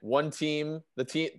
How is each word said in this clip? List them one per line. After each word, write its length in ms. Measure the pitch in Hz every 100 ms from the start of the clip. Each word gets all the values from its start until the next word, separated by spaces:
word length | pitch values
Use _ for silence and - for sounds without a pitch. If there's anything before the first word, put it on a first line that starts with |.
one 300 | 107 139 151
team, 520 | - 156 151 151 156 - -
the 100 | 127
team, 240 | 156 160